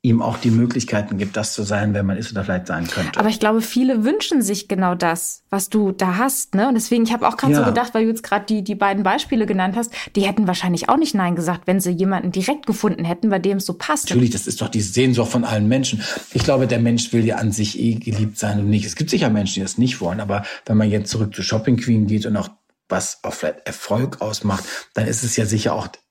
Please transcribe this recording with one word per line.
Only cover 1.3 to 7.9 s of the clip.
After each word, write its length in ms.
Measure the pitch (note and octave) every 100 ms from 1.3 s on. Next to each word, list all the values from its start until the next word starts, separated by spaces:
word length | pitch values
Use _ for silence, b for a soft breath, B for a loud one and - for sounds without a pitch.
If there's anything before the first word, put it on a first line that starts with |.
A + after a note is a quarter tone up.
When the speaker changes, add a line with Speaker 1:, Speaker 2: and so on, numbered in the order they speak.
Speaker 1:
das 200 | A2 G#2
zu 80 | -
sein, 320 | G2+ G#2 G#2+
wer 80 | G2+
man 160 | G2 F#2+
ist 120 | A#2
oder 140 | G#2
vielleicht 220 | F#2+ F#2 F2+
sein 200 | F2+ E2+
könnte. 320 | - F#2 -
Speaker 2:
Aber 120 | G#3
ich 100 | A3
glaube, 220 | G#3+ A3+
viele 420 | A3 B3 B3+ A#3
wünschen 380 | A3 G#4 - D4+
sich 260 | F#3+ G3+ -
genau 260 | F#3+ F#3
das, 500 | F3 F3 E3+ - - _
was 220 | G3 F#3+
du 220 | G#3+ G3+
da 260 | F#3+ F#3 F3+
hast, 360 | C4 C4+ -
ne? 140 | F#3+ B3
Und 60 |
deswegen, 300 | A#3 - A#3+
ich 80 | A3+
habe 120 | A#3 A#3+
auch 120 | -
grad 160 | C4+
so 80 | D4
Speaker 1:
Ja. 60 | -
Speaker 2:
gedacht, 260 | A3+ A#3+